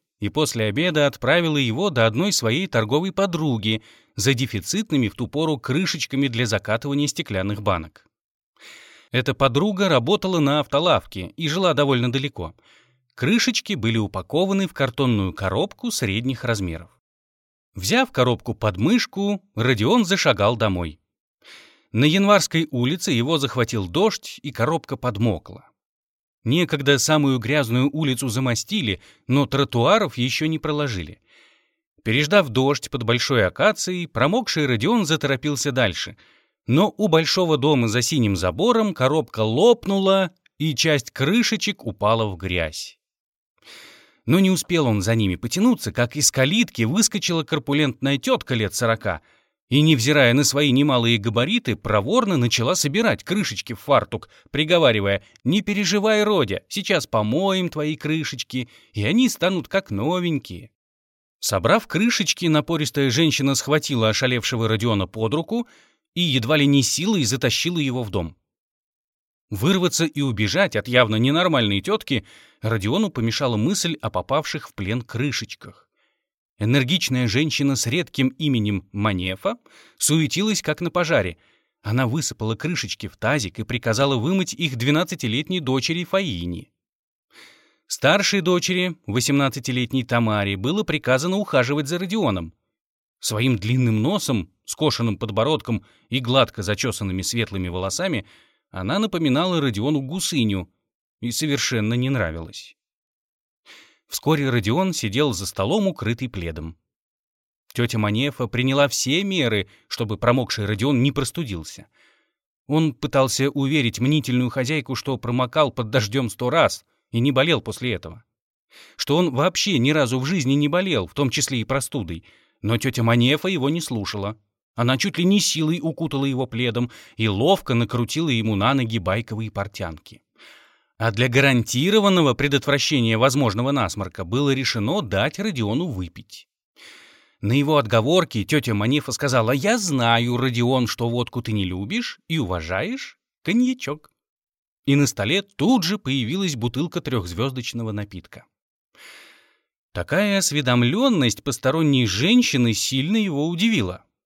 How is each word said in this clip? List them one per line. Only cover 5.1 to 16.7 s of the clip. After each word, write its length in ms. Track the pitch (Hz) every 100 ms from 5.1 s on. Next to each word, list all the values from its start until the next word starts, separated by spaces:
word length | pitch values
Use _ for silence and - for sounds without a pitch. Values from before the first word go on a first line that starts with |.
| -
ту 120 | 110
пору 300 | 143 160 143
крышечками 680 | - 135 185 165 - 135 139
для 180 | 117 123
закатывания 640 | 101 - 110 143 139 147
стеклянных 540 | - 170 98 98 104
банок. 440 | 104 90 80 - _ _ _ _ _ _ - - - - _
Эта 240 | 127 127 127
подруга 540 | 135 123 202 190 196
работала 500 | 139 120 208 190 180
на 200 | 139 151
автолавке 680 | 143 139 175 127 - 98 90 -
и 100 | 160
жила 280 | 160 185 123
довольно 360 | 143 131 123
далеко. 440 | 127 139 - 82 - _ _ _ _ _
Крышечки 600 | - 127 226 - 220 -
были 240 | 190 113 113
упакованы 680 | 104 95 90 147 190 196 190
в 60 |
картонную 600 | - 135 - 131 110 95
коробку 580 | - 98 95 180 - 240
средних 520 | - 110 98 123 127
размеров. 460 | 123 110 92